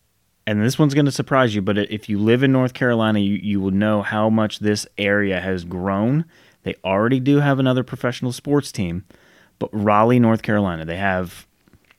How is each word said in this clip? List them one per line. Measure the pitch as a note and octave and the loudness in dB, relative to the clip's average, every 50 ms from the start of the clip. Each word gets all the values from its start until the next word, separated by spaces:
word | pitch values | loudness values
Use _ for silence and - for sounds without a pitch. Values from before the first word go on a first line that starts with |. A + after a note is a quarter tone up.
| _ _ _ _ _ _ _ _ _ | _ _ _ _ _ _ _ _ _
And | - G#2+ G#2 G#2 | -4 -2 0 0
this | A#2+ C3 - | 0 2 2
one's | D#3 D3 C3+ | 2 2 2
gonna | D3 D3 C#3 | 2 0 0
surprise | C3 - C3 - D3 C3+ B2+ A#2+ G#2 | 0 -2 -4 0 2 2 2 2 2
you, | G#2 | 0
but | F#2+ G2+ G#2 G#2 | -2 0 0 -2
if | G2+ - - G#2 - - | -2 -2 -6 -8 -6 -6
you | G#2+ G2+ | -4 0
live | G#2 A2 A#2 B2+ C3+ | 2 4 4 4 4
in | C3+ C3+ | 2 2
North | C3 B2+ B2 B2 | 2 0 -2 -2
Carolina, | - C3+ B2 A#2 A2+ A2 A2 G#2+ G#2+ | -2 0 0 2 2 2 2 2 2
you, | G2+ G2 G2+ | 0 0 -2
you | G2+ - G#2 G#2 G2 | -2 -4 -4 -4 -2
will | F#2+ G2 | -2 0
know | F#2+ G2 G#2 G#2+ G#2+ G#2 | 0 0 2 2 0 0
how | G2 - - G#2+ G#2+ A2 | -2 -2 -2 0 0 2
much | A2 A2 A2 G#2+ - - | 2 2 0 -2 -4 -4
this | G#2+ G#2 G#2 G#2 - - _ | -2 -2 -2 -2 -4 -8 _
area | - G2+ G2+ G2+ G#2 G2+ G2 F#2 F2+ | -2 0 2 2 2 2 0 -2 -2
has | F2 F#2+ F#2+ F#2 E2+ | -2 -4 -4 -4 -6
grown. | F2 F2+ F2+ F2+ G2 G2 G2 G#2+ A#2+ C3+ D3+ E3 - _ _ _ _ _ _ _ | -6 -8 -6 -4 -2 -2 0 0 0 0 0 -2 -4 _ _ _ _ _ _ _
They | F#2 - - - | -10 -10 -6 -4
already | F2+ F#2+ G2 A2 A#2 C3+ C3 | -2 0 0 2 2 0 0
do | B2+ C3+ C#3+ C#3+ | 2 2 2 2
have | C#3+ C#3+ C#3 C3 | 2 2 2 2
another | C3+ C3 B2+ B2+ B2 | 2 2 0 0 -2
professional | - - B2+ - B2+ A#2+ - - B2 A#2 | -4 -8 -6 -6 -6 -6 -4 -6 -8 -8
sports | - - C#3+ C#3+ C#3+ C#3 - - | -8 -4 -2 -2 -2 -2 -4 -6
team, | - G2+ F2 E2 F2+ F#2 - - _ _ _ _ _ _ _ _ _ | -6 -6 -6 -6 -8 -10 -12 -20 _ _ _ _ _ _ _ _ _
but | - - - | -10 -6 -4
Raleigh, | G#2+ G2+ G#2 G#2 G#2 A2 A#2 B2 B2 | -2 0 2 4 4 4 4 4 4
North | A#2+ A2+ A2+ G#2+ - | 4 4 2 0 0
Carolina, | - A2 G#2 G2+ F#2+ E2+ D#2+ D#2+ | -2 0 0 0 0 -2 -6 -6
they | D#2+ E2 | -8 -8
have, | F2+ G2 G2 F#2 F#2 F2+ F2 - - - _ _ _ _ _ _ _ _ _ _ | -4 -4 -2 -2 -2 -4 -6 -10 -16 -20 _ _ _ _ _ _ _ _ _ _